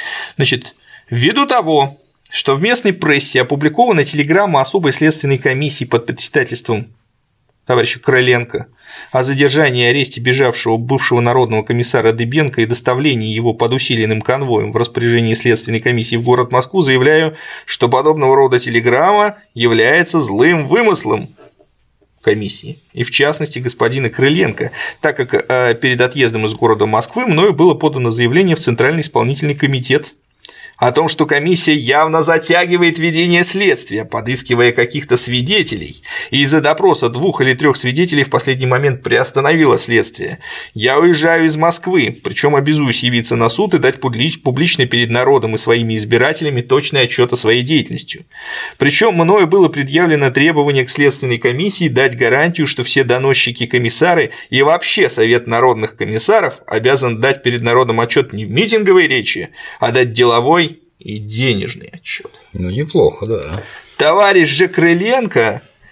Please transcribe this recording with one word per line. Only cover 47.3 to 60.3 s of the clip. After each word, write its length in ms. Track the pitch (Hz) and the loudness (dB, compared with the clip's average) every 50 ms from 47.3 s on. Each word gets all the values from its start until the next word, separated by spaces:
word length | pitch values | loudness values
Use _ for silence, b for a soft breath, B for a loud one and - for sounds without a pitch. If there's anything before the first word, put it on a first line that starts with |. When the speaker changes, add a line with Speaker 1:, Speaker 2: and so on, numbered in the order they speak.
| 123 | 0
Speaker 1:
о 40 | |
своей 260 | - - 107 117 123 123 | 0 0 2 2 0 0
деятельности. 640 | 135 160 147 - - - 127 - - - - - _ B B B B B B B B B B | 0 0 0 0 -2 -6 -10 -10 -10 -12 -14 -16 _ B B B B B B B B B B
Причём 380 | - 143 143 - 214 226 180 | 0 0 2 2 2 2 2
мною 320 | 170 165 165 202 214 185 160 | 2 2 4 4 4 4 4
было 200 | 180 202 180 160 | 4 4 4 4
предъявлено 640 | 160 147 139 135 143 165 180 165 156 147 139 131 | 2 -2 -4 -2 0 2 2 2 2 2 2 2
требование 540 | 123 135 143 165 160 147 143 147 139 135 127 | 2 2 2 2 2 2 2 2 2 0 0
к 60 | - | -2
Следственной 480 | - 143 143 139 123 - 139 127 120 117 | 0 0 2 2 2 0 -2 -4 -4 -2
комиссии 500 | - 120 120 139 185 208 190 - 175 151 | -2 -2 -2 -2 -2 -2 -2 -2 -2 0
дать 280 | 120 123 139 120 120 | 2 2 2 2 0
гарантию, 520 | 120 123 113 123 139 156 175 170 - 151 135 | 0 0 2 2 2 2 0 0 -2 -2 -2
что 160 | - - 123 | -2 -4 -4
все 180 | - - 135 135 | -2 0 0 2
доносчики-комиссары 1300 | 120 123 127 131 135 135 - - 123 117 - 123 117 - 120 120 113 117 - 160 180 175 165 135 - B B B B | 0 0 0 2 0 0 0 0 -2 -4 -6 -6 -2 -2 0 0 0 0 2 2 2 2 2 0 -2 B B B B
и 120 | 120 131 139 | 0 0 2
вообще 460 | 147 165 170 - - - - 170 123 | 2 2 0 0 -2 0 0 0 0
Совет 400 | - 120 113 117 117 120 120 117 | 2 2 2 2 2 2 0 -2
народных 480 | 117 117 123 127 117 110 107 107 - | -2 2 2 2 2 0 -2 -8 -6
комиссаров 680 | - 113 104 107 110 - - 214 220 185 131 - - - | -6 -8 -4 -4 -2 -2 0 0 0 0 0 -4 -8 -10
обязан 540 | - - 110 110 127 139 131 131 120 113 110 | -6 -4 -2 0 0 0 0 0 -2 -4 -2
дать 220 | 120 135 135 - - | 0 0 0 0 -2
перед 200 | 123 120 117 117 | -4 -4 -2 0
народом 380 | 117 120 127 131 117 113 117 | 0 2 2 2 2 0 -2
отчёт 320 | 117 - - 147 127 - - | -2 0 0 0 -2 -2 -4
не 120 | 104 110 | -10 -8
в 60 | 92 | -4
митинговой 580 | 107 151 226 220 240 220 208 190 185 185 165 143 | -2 0 0 2 2 0 2 4 4 4 4 2
речи, 400 | 135 123 101 - - - 87 - B B B B B B | 0 -2 -2 -4 -6 -6 -8 -12 B B B B B B
а 100 | - 117 | -4 0
дать 220 | 120 127 127 120 110 | 2 2 0 0 2
деловой 560 | 120 123 120 | 2 2 4